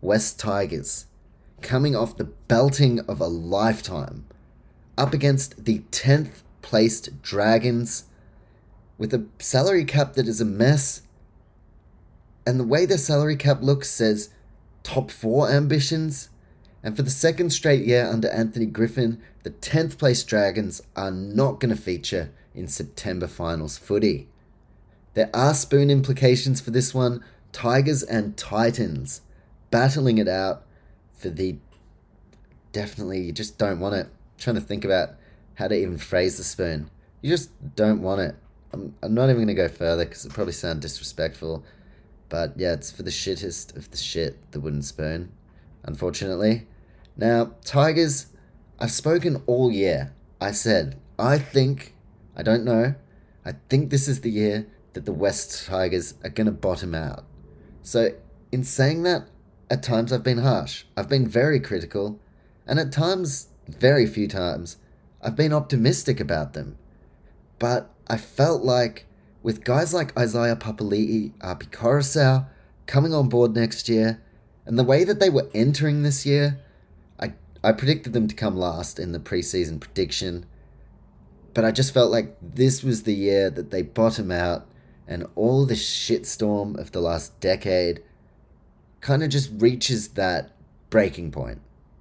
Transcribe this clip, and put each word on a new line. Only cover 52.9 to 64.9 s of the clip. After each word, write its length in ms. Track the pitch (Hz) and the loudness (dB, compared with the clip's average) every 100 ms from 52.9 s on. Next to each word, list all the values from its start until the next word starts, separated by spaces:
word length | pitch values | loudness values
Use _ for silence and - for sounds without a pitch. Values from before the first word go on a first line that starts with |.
| 139 - - _ _ | -2 -10 -20 _ _
I 100 | 90 - - | -14 -12 -2
think 220 | 135 147 | 0 2
this 160 | 139 143 | 0 0
is 140 | 131 | -2
the 100 | 117 | -2
year 380 | 107 104 107 107 - _ | 0 0 0 -6 -16 _
that 120 | 92 | -12
the 80 | - | -8
West 540 | 80 98 - - - - | 0 0 0 -6 -10 -6
Tigers 480 | 95 92 90 - - | -2 0 -2 -4 -10
are 80 | 92 | -8
gonna 220 | - 107 | -2 0
bottom 420 | - 95 85 90 | 0 -2 -4 -4
out. 300 | 80 76 - - - - - - - | -6 -6 -10 -16 -20 -20 -20 -20 -20
So, 280 | - 117 110 - - - - | -2 2 2 0 -20 -20 -8
in 100 | 127 | -6
saying 400 | 127 - 135 160 | -4 2 2 2
that, 240 | 175 170 - - _ _ - | 0 0 -4 -20 _ _ -6
at 140 | 131 | -4
times 300 | - 113 117 | 0 0 0
I've 100 | 123 | 0
been 160 | 127 120 | 0 2
harsh. 460 | 131 101 71 - - - | 2 0 -2 -10 -12 -8
I've 120 | - | 0
been 180 | 139 113 | 0 2
very 320 | 117 147 139 | 2 2 2
critical. 600 | - 95 82 101 104 107 _ _ _ _ - | 0 -6 -4 -6 -6 -8 _ _ _ _ -4
And 100 | 143 | -2
at 140 | 143 | 0
times, 560 | 143 165 185 165 - - - - | 0 0 0 -2 -6 -10 -20 -20
very 400 | - 127 139 110 | 2 4 6 4
few 220 | 107 104 | 0 -4
times, 480 | 95 87 80 85 - _ | -2 -4 -4 -8 -16 _